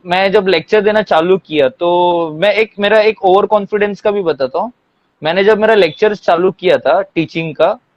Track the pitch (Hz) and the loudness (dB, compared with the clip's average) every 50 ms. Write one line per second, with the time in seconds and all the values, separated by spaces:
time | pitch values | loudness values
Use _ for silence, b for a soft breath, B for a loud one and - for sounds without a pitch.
0 | _ 180 175 185 196 196 185 214 190 190 185 165 - - - 214 196 214 214 214 | _ -4 -2 -2 0 0 0 0 0 2 0 -2 -2 0 0 0 0 2 0 0
1 | 196 - 190 160 160 180 185 190 - - 156 147 139 131 131 _ 175 175 175 175 | 0 0 0 0 2 2 0 -2 -2 -4 -2 0 0 0 -2 _ -2 0 0 2
2 | 180 175 175 170 170 160 151 156 180 208 196 208 220 214 _ 185 202 202 220 220 | 2 0 0 -2 -4 -4 -4 -2 -2 0 0 0 -2 -4 _ -4 -2 0 2 2
3 | 208 220 220 - 196 185 180 196 214 208 214 208 202 - 208 208 208 208 202 - | 2 2 -2 0 0 2 2 2 2 2 0 -2 -2 -2 -4 -2 -2 -4 -4 -4
4 | - 214 202 208 185 165 147 139 139 127 139 165 196 247 - _ _ _ _ _ | -4 -4 -2 -2 -2 -4 -2 -2 -4 -4 -4 -6 -6 -6 -10 _ _ _ _ _
5 | _ _ _ _ 147 156 170 190 196 208 220 202 220 220 226 208 185 160 147 - | _ _ _ _ -6 -4 -2 0 2 2 2 2 2 2 2 2 2 0 0 -2
6 | 208 214 208 - - - 175 165 180 190 - - 175 180 151 127 - 135 156 185 | -2 -2 -2 -2 -2 -2 0 0 0 -2 -2 -2 0 0 0 0 2 0 0 0
7 | 190 - _ 170 160 151 - 170 165 160 151 - 156 180 220 247 _ _ _ | -2 -4 _ -6 -6 -6 -6 -8 -8 -8 -4 -2 -2 -2 -2 -4 _ _ _